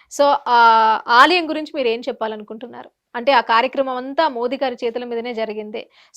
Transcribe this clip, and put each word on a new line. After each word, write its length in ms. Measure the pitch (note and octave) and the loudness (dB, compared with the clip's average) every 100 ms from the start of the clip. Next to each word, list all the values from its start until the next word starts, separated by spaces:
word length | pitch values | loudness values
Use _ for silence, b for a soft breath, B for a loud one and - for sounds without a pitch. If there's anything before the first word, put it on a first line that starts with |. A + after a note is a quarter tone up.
| b | b
So, 120 | - C#4+ C#4+ - | 0 0 0 2
ఆ 100 | A#3+ A#3 A3+ A3 A3 - | 6 6 6 4 0 2
ఆలయం 420 | A#3+ D4 F4+ D#4+ | 6 6 4 -2
గురించి 220 | D#4 D4+ D#4 | -6 -8 -4
మీరు 120 | A#3+ | -2
ఏం 120 | A#3 | -4
చెప్పాలనుకుంటున్నారు? 920 | B3+ A#3 A3 G#3+ G#3+ A3 A#3+ A#3 - _ _ A#3+ | -6 -6 -8 -8 -14 -18 -18 -18 -20 _ _ -6
అంటే, 160 | A#3+ | 0
ఆ 100 | B3+ | 2
కార్యక్రమం 560 | A#3 A3+ B3+ C#4 C4 B3+ | 2 2 0 -2 -4 -6
అంతా 300 | C4 C#4 D#4+ | -6 -2 -2
మోదీ 320 | A#3 A#3+ C4+ | -2 -6 -4
గారి 140 | C4+ B3 | -6 -4
చేతుల 200 | A#3+ B3 | -6 -6
మీదనే 300 | B3 A#3 A#3+ | -8 -8 -8
జరిగింది. 560 | A3+ A3 G#3+ G#3+ G#3+ - b b | -6 -8 -8 -12 -14 -16 b b